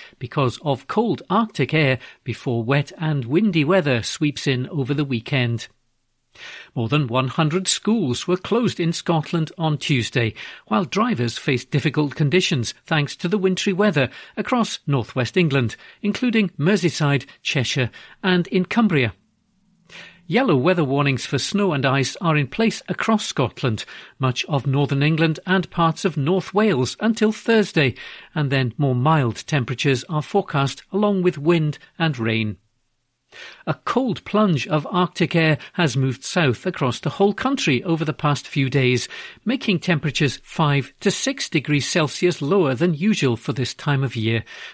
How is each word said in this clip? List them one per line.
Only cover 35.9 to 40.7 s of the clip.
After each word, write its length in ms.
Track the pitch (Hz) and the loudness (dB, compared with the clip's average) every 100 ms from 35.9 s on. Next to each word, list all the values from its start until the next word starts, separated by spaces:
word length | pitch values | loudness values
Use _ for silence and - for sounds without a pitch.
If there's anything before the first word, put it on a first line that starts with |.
| 127 | 2
moved 260 | 131 120 | 0 -2
south 420 | - 185 143 113 | -4 0 2 0
across 360 | 185 - 127 - | -2 -2 -2 -2
the 100 | 156 | -4
whole 240 | - 196 | 2 2
country 480 | 202 262 277 165 123 | 2 -2 0 0 0
over 220 | 185 160 | 0 -2
the 80 | 156 | -2
past 340 | - 147 139 - | -2 0 0 -2
few 240 | 147 131 | -2 0
days, 380 | 139 127 123 - - - - | 2 2 2 -2 -12 -18 -10
making 360 | 214 269 - 180 | -4 -2 0 0
temperatures 580 | 185 160 147 - 143 - | 0 0 0 0 -2 -2
five 480 | - - 147 | -8 0 2